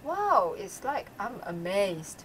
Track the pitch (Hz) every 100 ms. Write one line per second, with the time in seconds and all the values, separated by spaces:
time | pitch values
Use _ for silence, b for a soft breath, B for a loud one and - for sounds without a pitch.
0 | 285 381 415 302 180 165 196 - 262 285
1 | - - 208 240 - 170 175 196 202 165
2 | 160 -